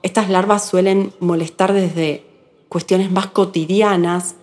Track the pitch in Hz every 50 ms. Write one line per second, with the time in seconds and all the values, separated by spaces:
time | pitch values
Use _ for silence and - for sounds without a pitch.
0 | - 185 - 226 214 190 190 185 190 202 208 208 208 - - 185 190 190 190 196
1 | 196 196 - - 180 175 170 165 165 160 - - 190 190 202 196 185 170 160 165
2 | 160 151 147 - - - _ _ _ _ _ _ _ _ - 170 - - 185 185
3 | 196 190 185 190 190 190 - 214 196 190 - 165 160 156 190 208 214 208 196 175
4 | 175 175 175 180 185 - - -